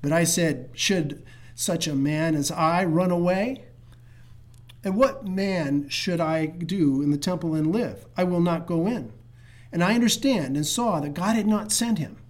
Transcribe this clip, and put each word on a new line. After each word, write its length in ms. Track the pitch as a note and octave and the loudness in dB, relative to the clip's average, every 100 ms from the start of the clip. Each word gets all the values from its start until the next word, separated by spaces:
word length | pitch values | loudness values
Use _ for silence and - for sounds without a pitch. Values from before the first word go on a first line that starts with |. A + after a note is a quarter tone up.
But 120 | C#3+ | 2
I 120 | E3 | 2
said, 460 | E3+ - E3+ C3 - | 2 2 0 0 -6
"Should 500 | - - F#3+ D3 C#3+ - - - | -4 0 0 0 -6 -16 -20 -20
such 320 | - - E3+ E3 | -8 -4 -2 -2
a 80 | |
man 400 | C#3 C#3 D3+ E3 | 0 0 2 0
as 160 | D#3 C#3 | 0 -2
I 340 | - D#3+ E3+ | 0 2 2
run 260 | F#3 D#3+ F3+ | 2 2 2
away? 540 | F3 F3 F#3+ A3+ C4+ - - - - - - - - - - - - | 2 2 2 0 -4 -12 -20 -20 -20 -20 -20 -20 -20 -20 -20 -20 -8
And 120 | G3 F#3+ | -4 2
what 320 | C4 C4+ G3 | 2 2 -6
man 600 | F#3+ G3 F#3 C#3+ C#3+ C#3+ | -2 0 0 0 -2 -2
should 320 | - - E3+ | -6 -2 0
I 260 | D#3+ D#3+ D#3 | 0 0 -2
do 560 | F3 E3+ G3 D3 C3+ | -4 -6 2 2 2
in 80 | C#3+ | 0
the 80 | D3 | 0
temple 360 | F#3 F3+ E3 | 0 -2 -2
and 180 | D#3 D#3 | 0 0
live? 340 | G#3 G3 F#2+ - - | 0 -2 -6 -10 -2
I 80 | |
will 160 | F#3 F3+ | 0 2
not 260 | F3 E3 E3 | 2 0 -2
go 200 | E3+ F3+ | 0 0
in." 260 | A#3 A#2+ - - - - - - | -2 -6 -16 -20 -20 -20 -20 -8
And 140 | E3 | 0
I 100 | F3 | 2
understand 640 | A#3 A#3 - C#4 A#3 C#3 C#3+ | 4 2 2 2 2 0 -2
and 100 | D3 | -2
saw 340 | - A#3+ F3 | 0 0 0
that 140 | D3 | -2
God 220 | C#3+ F#3 A3+ | -2 0 2
had 100 | G#3 | 4
not 260 | G#3+ G#3+ | 2 0
sent 260 | - A#3 G3+ | -2 0 0
him 180 | D3 - - | -2 -8 -20